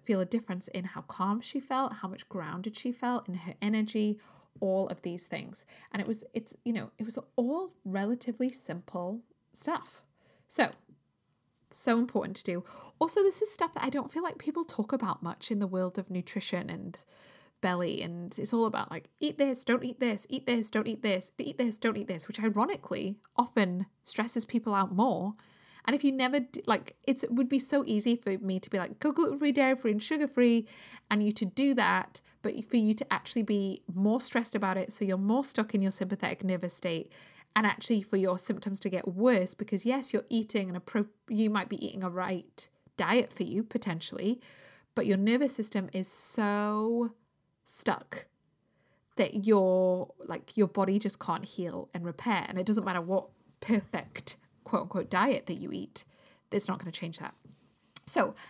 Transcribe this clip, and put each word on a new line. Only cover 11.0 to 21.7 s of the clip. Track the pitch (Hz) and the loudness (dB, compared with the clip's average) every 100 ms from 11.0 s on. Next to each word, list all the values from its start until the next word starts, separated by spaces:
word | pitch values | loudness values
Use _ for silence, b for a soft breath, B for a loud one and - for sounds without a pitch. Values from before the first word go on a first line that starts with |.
| _ _ _ _ _ _ _ | _ _ _ _ _ _ _
so | - - 233 | -2 2 4
important | 240 - - 196 | 2 -2 -4 -4
to | |
do. | - 175 - B B B | -4 -4 -6 B B B
Also, | 330 415 | 4 6
this | 392 - | 4 4
is | 440 | 2
stuff | - 453 | 2 0
that | - | -2
I | 269 | -2
don't | 277 262 | -2 -4
feel | 320 | -4
like | 339 - | -4 -4
people | - 339 | -6 -4
talk | 320 - 208 | -4 -2 -2
about | 262 196 - | -2 -2 -4
much | 170 - - | -6 -6 -4
in | 208 | -2
the | 196 | -2
world | 185 185 190 | -2 -2 -4
of | 185 | -6
nutrition | 180 175 202 - 175 - | -6 -6 -6 -4 -4 -6
and | 170 190 - - B B B B B | -8 -10 -14 -18 B B B B B
belly, | 185 175 175 - | -2 0 -2 -2
and | 170 175 175 - | -4 -6 -8 -4
it's | 214 | 0
all | 226 226 | 2 0
about, | 226 - | -2 -6
like, | 165 - - | -8 -14 -4
"Eat | 294 302 | -2 2
this, | 277 247 | 0 2
don't | - 240 | 2 0
eat | 247 - | -2 -2
this, | 240 202 - | 0 0 0
eat | 262 - | -2 0
this, | 240 220 | 2 2
don't | 220 226 | 0 -2
eat | 214 | -2
this, | 214 185 - - | 0 2 0 -2
eat | 294 - | -6 -2
this, | 240 | 0